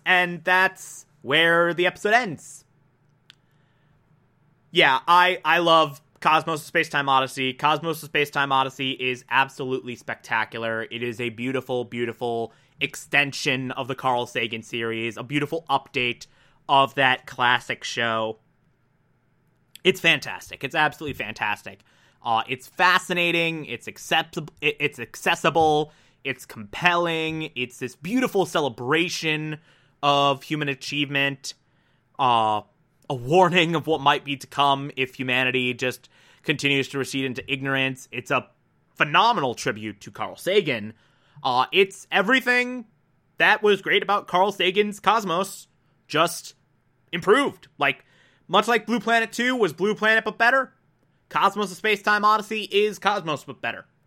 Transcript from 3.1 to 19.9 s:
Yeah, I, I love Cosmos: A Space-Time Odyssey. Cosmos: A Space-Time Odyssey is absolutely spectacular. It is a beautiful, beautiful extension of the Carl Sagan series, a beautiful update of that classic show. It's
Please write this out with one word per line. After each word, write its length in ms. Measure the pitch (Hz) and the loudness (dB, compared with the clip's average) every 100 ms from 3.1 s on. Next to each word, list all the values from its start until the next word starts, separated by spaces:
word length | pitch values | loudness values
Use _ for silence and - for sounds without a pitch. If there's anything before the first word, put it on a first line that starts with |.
| _ _ _ _ _ _ _ _ _ _ _ _ _ _ _ _ | _ _ _ _ _ _ _ _ _ _ _ _ _ _ _ _
Yeah, 300 | 170 151 131 - | 2 4 4 4
I, 320 | 175 180 185 | 6 4 2
I 140 | 151 170 | 0 2
love 440 | 170 165 156 139 _ _ | 4 4 4 -2 _ _
Cosmos: 420 | 170 156 156 156 | 2 2 0 -6
A 40 | - | -4
Space-Time 440 | 170 160 147 139 | -2 -2 -2 2
Odyssey. 440 | 135 131 - 131 | 2 2 -2 -4
Cosmos: 500 | 127 147 151 165 160 | 0 0 0 -2 -8
A 20 | 147 | -4
Space-Time 460 | 151 143 147 139 | -2 -2 -2 0
Odyssey 400 | 135 135 - 131 | 0 0 -4 -6
is 340 | 131 127 123 - | -4 -6 -6 -2
absolutely 640 | 123 135 - 131 127 123 117 | 0 0 -4 -6 -6 -6 -12
spectacular. 920 | - 113 - 113 - 117 113 113 113 | -10 -12 -4 -4 -4 -6 -6 -6 -8
It 100 | 117 | -8
is 180 | 120 113 | -8 -6
a 100 | 120 | -8
beautiful, 540 | 110 123 131 123 127 | -6 -4 -4 -4 -6
beautiful 720 | 117 120 117 110 120 113 113 _ _ - | -6 -6 -6 -6 -6 -4 -8 _ _ -6
extension 920 | 143 - - 143 143 - 147 131 127 | -6 -6 -2 0 0 -2 -2 -2 -4
of 160 | 127 127 | -6 -8
the 80 | 131 | -4
Carl 320 | 131 123 120 | 0 0 -2
Sagan 340 | 127 117 113 | -4 -4 -6
series, 560 | 110 120 113 113 117 107 | -8 -6 -4 -4 -6 -8
a 60 | |
beautiful 420 | 120 147 143 165 - | -6 -4 -4 -4 -2
update 580 | 135 - 131 123 120 - _ _ _ - | -4 -2 -4 -4 -4 -12 _ _ _ 2
of 260 | 139 135 - | 4 4 2
that 300 | 131 - - | 2 2 -4
classic 580 | - 123 123 - 123 | 0 2 2 0 -8
show. 540 | - - 117 113 110 110 _ _ _ _ _ _ _ _ _ _ _ _ _ - | -8 -4 -2 -2 -2 -6 _ _ _ _ _ _ _ _ _ _ _ _ _ -2
It's 160 | 175 | 0